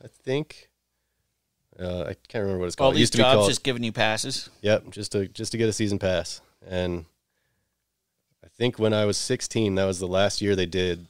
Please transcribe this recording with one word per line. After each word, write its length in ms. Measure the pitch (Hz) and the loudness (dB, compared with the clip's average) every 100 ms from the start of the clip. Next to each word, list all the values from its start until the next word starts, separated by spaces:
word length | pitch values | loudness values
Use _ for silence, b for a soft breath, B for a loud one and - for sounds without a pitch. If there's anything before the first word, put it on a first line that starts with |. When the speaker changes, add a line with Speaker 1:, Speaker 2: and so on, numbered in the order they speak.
Speaker 1:
I 60 | 123 _ | -20 _
think. 440 | - 139 151 - _ _ _ _ _ _ _ _ _ _ _ - | -4 -4 -6 -14 _ _ _ _ _ _ _ _ _ _ _ -12
Uh, 220 | 90 90 | -8 -6
I 120 | 76 95 _ | -8 -10 _
can't 140 | 117 | -6
remember 180 | 98 92 | -4 -4
what 60 | 90 | -4
it's 100 | - | 0
Speaker 2:
All 100 | 135 | 2
Speaker 1:
called. 80 | |
It 20 | 92 | 4
Speaker 2:
these 40 | |
Speaker 1:
used 100 | 117 | 4
to 60 | 117 | 4
be 40 | |
Speaker 2:
jobs 120 | 127 123 | 6 6
Speaker 1:
called 120 | 104 | 4
Speaker 2:
just 120 | 117 | 2
giving 200 | 135 120 | -2 -4
you 80 | 117 | -2
passes? 560 | 113 110 110 135 131 - _ | 0 0 0 -4 -8 -10 _
Speaker 1:
Yep, 280 | 101 107 117 | 2 2 0
just 220 | 104 104 | -12 -6
to, 160 | 101 95 | -4 -4
just 240 | - 110 | -6 -6
to 60 | 113 | 0
get 100 | 113 | 0
a 40 | |
season 260 | 104 104 101 | 0 -2 0
pass. 420 | 95 90 82 - _ _ 92 | 0 0 -2 -10 _ _ -8
And 380 | 92 90 87 82 _ _ _ _ _ _ _ _ _ _ _ _ _ | -4 -4 -4 -10 _ _ _ _ _ _ _ _ _ _ _ _ _
I 60 | 90 | -14
think 300 | - 120 - | -2 -2 2
when 160 | 110 | 2
I 100 | 107 | 4
was 120 | 104 98 | 2 0
sixteen, 560 | - 127 - 113 107 | -2 -4 -2 0 0
that 100 | 95 | 2
was 140 | 95 90 | 0 0
the 100 | 92 | -2
last 320 | 92 101 - | 2 0 0
year 160 | 101 95 | 0 2
they 100 | 90 | 0
did, 400 | 92 90 87 | 0 -2 -2